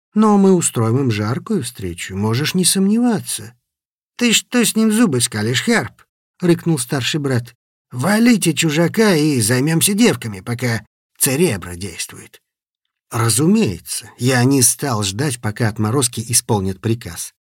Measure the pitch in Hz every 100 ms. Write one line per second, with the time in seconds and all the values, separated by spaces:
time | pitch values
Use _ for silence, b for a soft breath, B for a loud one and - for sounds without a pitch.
0 | _ 214 220 202 190 180 - 123 113 127
1 | 131 104 107 127 - 202 117 - 92 85
2 | - 95 107 117 151 185 170 190 196 226
3 | 247 220 123 - 104 - _ _ _ _
4 | _ - 240 196 - 247 214 220 220 214
5 | 220 127 - 107 110 127 233 220 113 -
6 | _ _ _ - 175 170 170 147 - 143
7 | 120 156 139 123 - - _ _ _ 123
8 | 165 214 240 214 170 135 165 147 170 -
9 | 214 156 151 131 104 127 147 165 - 202
10 | 226 123 113 98 120 120 123 113 - _
11 | _ - 139 139 175 98 85 87 95 -
12 | - - - - _ _ _ _ _ _
13 | - 117 117 104 160 220 139 85 - -
14 | 107 - 127 127 127 139 117 - 143 107
15 | 98 101 151 123 107 - 110 104 107 139
16 | 127 - 117 117 - 104 95 92 110 117
17 | 87 85 - _